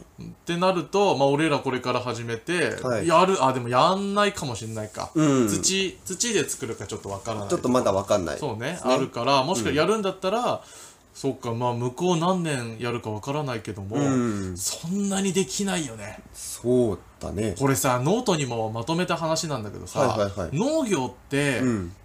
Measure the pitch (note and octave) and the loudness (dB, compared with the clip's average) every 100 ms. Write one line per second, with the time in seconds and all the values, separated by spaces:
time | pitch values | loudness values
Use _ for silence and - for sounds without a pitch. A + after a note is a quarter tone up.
0 | - - A2 - - E3+ F#3 F3+ D3 G3 | -18 -16 -16 -12 -6 0 2 2 0 2
1 | G3+ C3+ C#3 C#3+ D#3+ C#3 C3+ B2 B2+ B2 | 4 4 4 4 4 2 0 -2 0 -2
2 | A2+ A2+ A#2 A2+ - F3 C3+ G#2 B2+ A#2 | -2 -6 -6 -6 -4 0 0 -2 -2 0
3 | E3 E3 F#3 F#3 C3 B2 A#2+ B2 D#3+ F#3+ | 4 6 6 6 2 2 2 4 4 4
4 | G3 G3+ G3+ G3 C#3 A2 A2 A2 G#2+ - | 0 0 0 0 -6 -8 -8 -8 -8 -8
5 | - D#3+ D#3 C3+ A2 - - F#3+ F#3+ - | -4 2 4 6 4 2 2 2 0 -4
6 | - F3 A#3+ G3+ C3+ - B2+ A2 G2+ G#2 | -8 -4 0 0 0 -4 -8 -8 -8 -8
7 | G2+ G2 A2+ G#2+ G2+ E3+ C3+ B2+ A#2 G2 | -8 -8 -6 -6 -2 -2 2 2 4 2
8 | G2 G#2 E2 C#2+ C#3+ G#2+ B2+ F3 B2 C3+ | 2 2 2 -4 -4 -4 -6 -4 0 2
9 | C3+ C3 A#2+ C#3 C3+ F3+ A2 C#3 E3+ A3 | 0 -2 2 2 2 0 0 2 2 2
10 | F#3+ F#3 F#3+ A3 A#3+ A2 - - - - | -2 -4 -2 -2 0 -2 -6 -20 -20 -20
11 | _ - C#3 A#2+ A#2+ A#2 B2 A#2+ B2 B2 | _ -6 -4 -4 -4 -2 0 0 -2 0
12 | F3+ E3+ F3 F#3+ E3 C3+ A#2 A2+ A#2+ A#2 | 0 2 2 2 0 -2 -4 -6 -4 -4
13 | A2+ G#2+ C#3 C#3+ C#3+ A#2 G2+ G2+ G2 C3 | -4 -6 -4 -4 -2 -4 -6 -8 -4 0
14 | C#3 C3 A#2+ G#2 F#2+ F2+ - - E3 G3 | 2 2 2 0 -4 -4 -6 -6 -4 -2
15 | G3+ G3 G3 F3+ F#3+ - G3 F3+ C#3+ A2+ | -2 0 0 0 0 -2 -2 -2 -4 -8
16 | G2+ - - - - - A#2+ B2+ A#2+ F2 | -12 -14 -18 -16 -12 -6 2 4 4 0
17 | - - D#2+ E2+ A2 - C3+ C3 C#3+ B2 | -8 -12 -6 -2 -2 0 2 2 2 2
18 | C3 A3 B3 E3+ C3 A#2 A2 A2 A#2 F3 | 2 0 2 0 0 -2 -4 -4 -2 -2
19 | F3+ E3 D#3+ D#3+ E3 C3+ G#2 F#2+ F2+ - | 0 -2 0 -2 -2 -4 -6 -10 -6 0
20 | B2+ A2+ G2 F#2+ E2+ C#3+ B3+ D#4+ B3+ E3+ | 0 2 0 -2 -4 0 0 2 2 0
21 | B2 - - C#3 C#3+ B2 B2+ A2 F2 F#2 | 0 -6 -4 0 0 2 2 0 -2 -10